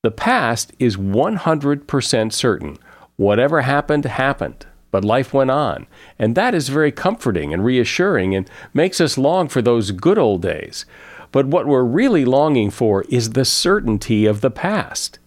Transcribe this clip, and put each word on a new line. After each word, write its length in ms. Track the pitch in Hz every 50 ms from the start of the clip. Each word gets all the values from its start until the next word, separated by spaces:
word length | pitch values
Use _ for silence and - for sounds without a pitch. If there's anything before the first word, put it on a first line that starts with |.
The 80 | - 113
past 640 | 104 - - 226 254 240 156 113 117 113 - - - _
is 180 | 131 120 101
one 380 | 95 98 98 98 113 147 196 220
hundred 520 | 185 - 165 160 151 143 143 147 143 -
percent 460 | - - 139 - - - 117 110 110 -
certain. 460 | - - 123 101 - - 73 73 - _ - - - - _ _
Whatever 440 | - 98 101 104 107 123 143 160 156
happened, 440 | 123 127 139 143 - - 151 147 139
happened. 600 | 131 107 - 131 139 139 - - 69 - - - - - _ _ _
But 160 | - 98 95
life 260 | 104 113 131 131 -
went 200 | - 139 135 127
on, 340 | 131 147 151 110 76 - - _ - - - - -
and 160 | _ - - 117
that 220 | 180 214 254 233
is 140 | 170 139 127
very 220 | 135 151 156 151
comforting 640 | 139 - - 185 226 233 - 127 101 85 73 73 78
and 100 | 87 98
reassuring 720 | 123 127 127 113 - - - 180 208 185 113 92 95 98
and 140 | 95 95 - - - - - _
makes 260 | 139 160 190 185 -
us 200 | 170 147 - -
long 280 | 131 143 170 185 180
for 140 | 139 - 131
those 300 | 113 120 120 117 104 92
good 260 | 101 90 - 170 196
old 240 | 214 156 110 101 90
days. 440 | 82 90 78 76 - - - - - _ - - - - - - - _
But 140 | - 135 139
what 220 | 135 147 175 127
we're 160 | 143 143 127 127
really 420 | 120 120 175 247 277 220 160 135
longing 460 | 120 131 139 147 156 147 123 107 101
for 320 | - - 123 110 101 95 -
is 260 | - - 123 113 113
the 160 | 110 127 131
certainty 800 | - - - - 175 196 208 208 117 110 101 - - 113 104 107
of 160 | 107 104 104
the 100 | - 135
past. 680 | - - - 185 214 196 117 - - - - - - - _